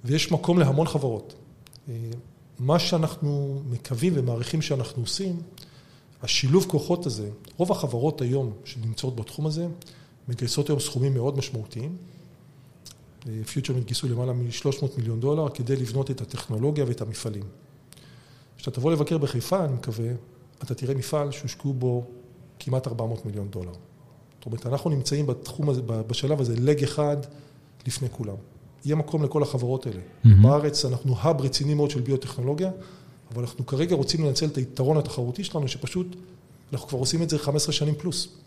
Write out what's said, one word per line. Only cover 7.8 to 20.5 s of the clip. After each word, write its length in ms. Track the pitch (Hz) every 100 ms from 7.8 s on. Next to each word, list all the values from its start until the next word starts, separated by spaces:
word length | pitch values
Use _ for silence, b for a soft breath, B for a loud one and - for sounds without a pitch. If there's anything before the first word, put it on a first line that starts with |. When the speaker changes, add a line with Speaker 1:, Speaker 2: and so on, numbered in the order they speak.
| 139 117 147 151
Speaker 1:
היום 320 | 123 135 123 104
שנמצאות 520 | - 123 113 110 127 117
בתחום 300 | 101 - 156
הזה, 200 | 151 175 175 B B B B -
מגייסות 400 | 120 117 - 147
היום 120 | 143
סכומים 340 | - 123 135
מאוד 240 | 131 131 139
משמעותיים. 580 | - 117 104 113 139 180 B B B B B B B - - - - - 120
אה, 40 | 110 107
Future 140 | 151 123
Meat 160 | 127 113
גייסו 220 | - 135
למעלה 240 | 117 127
משלוש 500 | 123 120 - 143 139
מאות 160 | 135 -
מיליון 220 | 113 113
דולר 280 | 131 151 147
כדי 280 | - 120 135
לבנות 340 | 120 127 135
את 100 | 127
הטכנולוגיה 640 | 113 120 - 110 135 147 127
ואת 120 | 117
המפעלים. 440 | 110 107 113 104 98 - - - - B B B B B B -
כשאתה 140 | -
תבוא 220 | 123 143
לבקר 260 | 160 147 160
בחיפה, 460 | 139 120 - 190
אני 80 | 156
מקווה, 360 | 127 - 110 117 120 - - -